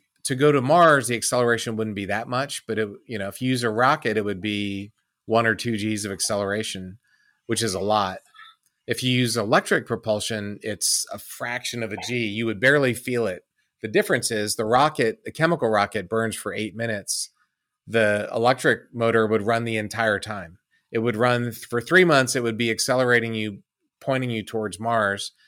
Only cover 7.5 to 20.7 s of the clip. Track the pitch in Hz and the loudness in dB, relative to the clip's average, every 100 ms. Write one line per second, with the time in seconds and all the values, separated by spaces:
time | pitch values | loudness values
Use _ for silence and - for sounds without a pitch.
7.5 | 110 113 92 98 107 95 - _ - - | -4 -2 -2 0 2 0 -4 _ -20 -20
8.5 | _ _ _ - 120 127 127 127 113 104 | _ _ _ -8 -4 0 2 0 0 2
9.5 | 160 - 180 - 113 113 107 - 110 104 | 0 2 -2 -2 -6 -2 -2 -2 -6 -8
10.5 | 104 110 101 - - - - - - 123 | -8 -8 -4 -2 -2 -4 -12 -14 -10 -8
11.5 | 123 - 120 110 104 - 123 110 104 117 | -8 -8 -6 -6 -6 -6 -4 -4 -2 -4
12.5 | 101 127 147 131 110 - 123 107 90 _ | 0 4 4 4 0 -2 -2 -2 -4 _
13.5 | _ _ _ 110 139 208 135 - 110 104 | _ _ _ -2 0 2 0 0 -2 -2
14.5 | - 107 123 151 147 113 - - - 160 | -2 2 4 4 2 -2 -2 -8 -2 0
15.5 | 165 117 107 101 107 90 113 113 - 107 | 2 2 2 2 -2 -4 -2 -2 -4 -8
16.5 | 98 107 104 117 104 92 - - _ _ | -6 -6 -4 -6 -6 -6 -8 -8 _ _
17.5 | _ _ _ - 113 107 104 - 123 120 | _ _ _ -2 2 4 2 0 2 2
18.5 | 131 151 113 - 120 113 113 110 110 101 | 4 2 0 -2 -2 2 4 4 2 2
19.5 | 113 117 110 107 - 113 101 110 101 85 | 0 0 -4 -4 -2 0 0 -4 -10 -12
20.5 | 87 _ | -18 _